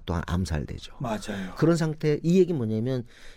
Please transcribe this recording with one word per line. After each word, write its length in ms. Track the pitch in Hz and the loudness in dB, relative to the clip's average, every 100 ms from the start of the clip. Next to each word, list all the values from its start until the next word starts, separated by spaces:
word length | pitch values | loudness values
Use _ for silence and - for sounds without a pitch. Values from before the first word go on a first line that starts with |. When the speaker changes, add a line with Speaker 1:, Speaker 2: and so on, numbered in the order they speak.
| - | -2
Speaker 1:
또한 160 | 85 - | -2 0
암살되죠. 720 | 85 90 78 65 - - - | -2 0 -2 -4 -8 -12 -8
Speaker 2:
맞아요. 540 | 120 208 - 202 190 - | -6 -6 -6 -8 -8 2
Speaker 1:
그런 200 | 156 170 | 4 4
상태, 420 | 160 151 156 147 | 2 0 0 0
이 160 | 160 185 | 4 6
얘기 120 | 175 | 4
뭐냐면 500 | 165 110 110 120 131 110 - - | 2 0 0 0 -2 -6 -14 -20